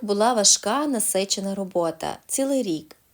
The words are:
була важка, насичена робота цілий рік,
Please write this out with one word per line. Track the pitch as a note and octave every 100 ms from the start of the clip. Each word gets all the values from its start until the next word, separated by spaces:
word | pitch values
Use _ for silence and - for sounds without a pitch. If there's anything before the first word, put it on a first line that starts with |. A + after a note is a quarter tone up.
була | G#3 G3+ A3+
важка, | A#3 G3 - G3+ B3 D4+
насичена | A#3 - F#3+ G3 - F#3+
робота | G3 F#3+ F3+ E3 D#3+ D3+ - -
цілий | - C4+ C4+
рік, | G#3 D#3 - - _